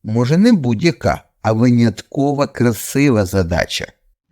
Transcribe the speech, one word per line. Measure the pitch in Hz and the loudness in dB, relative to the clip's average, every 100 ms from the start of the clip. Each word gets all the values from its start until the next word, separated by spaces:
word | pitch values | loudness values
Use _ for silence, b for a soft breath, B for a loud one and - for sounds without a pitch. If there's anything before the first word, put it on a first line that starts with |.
може | 110 110 123 165 | -6 -2 0 2
не | 226 | 4
будь-яка, | 208 123 113 175 - 95 73 _ _ | 2 0 0 -2 -2 -4 -4 _ _
а | 110 | -2
винятково | 110 123 120 117 101 - - 139 139 143 | 2 2 4 2 -2 -8 -4 -2 -2 -2
красива | - 123 110 - 139 143 110 | 0 -2 -2 -4 0 2 2
задача. | 92 95 85 85 - - - - _ _ _ | 0 -2 -2 -2 -4 -6 -12 -16 _ _ _